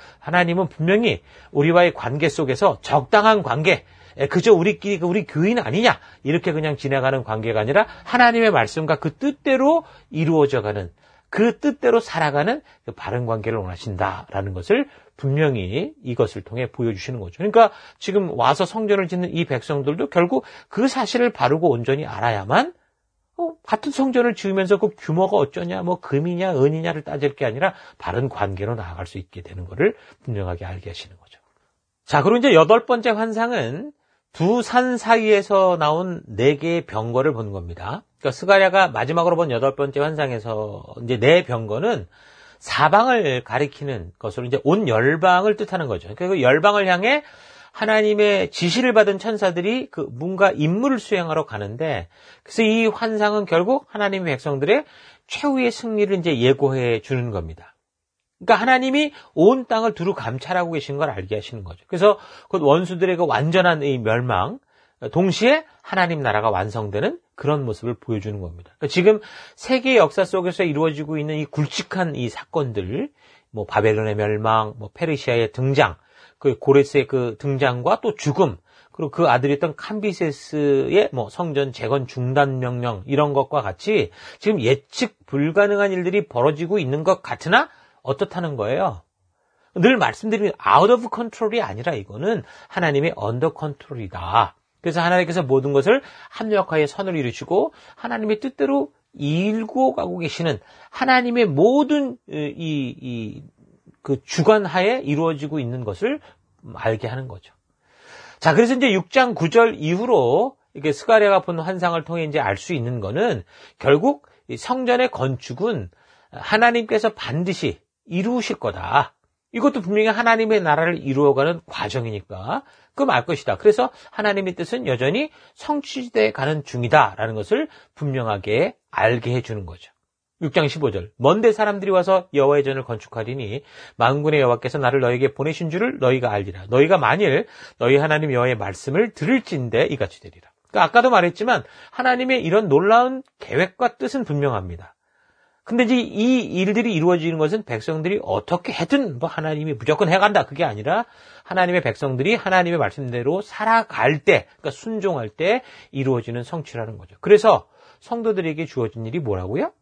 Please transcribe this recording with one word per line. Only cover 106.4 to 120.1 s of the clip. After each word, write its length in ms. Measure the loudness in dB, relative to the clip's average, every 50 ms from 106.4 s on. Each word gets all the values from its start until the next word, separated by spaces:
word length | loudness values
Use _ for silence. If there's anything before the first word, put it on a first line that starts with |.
| _ _ _ _ -20 -18 -12
알게 340 | -4 -2 -2 -2 -2 -4
하는 200 | -8 -8 -8 -10
거죠. 260 | -12 -14 -18 -20 _ _ _ _ _ _ _ _ _ _ _ _ -20 -20 -20 -20 -20 -14 _
자, 160 | 0 2 4
그래서 180 | 4 4 4 2
이제 180 | 2 2 2
육 200 | 2 0 -2 2
장 240 | 2 2 2 2 0
구 160 | -2 -2 2
절 240 | 4 4 4 4 2
이후로 800 | -2 -2 -2 -2 -2 0 2 2 2 4 4 2 2 0 -2 -6 _ _ _ -12
이게 180 | -4 -4 -4
스가랴가 500 | -4 -2 2 4 4 6 6 6 4 2
본 180 | 0 -2 -6 -6
환상을 440 | -6 -6 -4 -2 -2 -2 -2 -4 -4
통해 200 | -6 -6 -6 -4
이제 160 | -2 -2 0
알 180 | 0 0 -2
수 160 | -4 -4 -6 -6
있는 260 | -4 -4 -4 -6 -6
거는 440 | -6 -6 -2 -2 -2 -2 -2 -4 -8 _ _ -20 -20 -20 _
결국 500 | -2 2 2 4 4 4 2 0 -2 _ _ _ _ _
이 100 | -12 -12
성전의 540 | -8 -6 -4 -4 -2 0 0 2 2 0 0
건축은 800 | -2 -2 -2 -2 -2 -6 -8 -12 -6 -4 -4 -2 -2 -4 -8 -10 -14 _ _ _ _ _ _ _
하나님께서 800 | -16 -14 -4 -2 0 2 2 2 2 0 -2 -2 -2 -2 0 -2 -4
반드시 640 | -6 -8 -6 -6 -4 -4 -4 -4 -4 -4 -6 -6 -8 _ _ _ _ _
이루실 500 | -8 -6 -4 -2 -2 -2 -4 -4 -6 -6
거다. 560 | -6 -6 -6 -6 -6 -6 -2 0 0 0 -2 _ _ _ _ _ _ _ _ -4
이것도 280 | 0 0 0 0 -2
분명히 260 | -4 -2 0 2 2
하나님의 540 | 2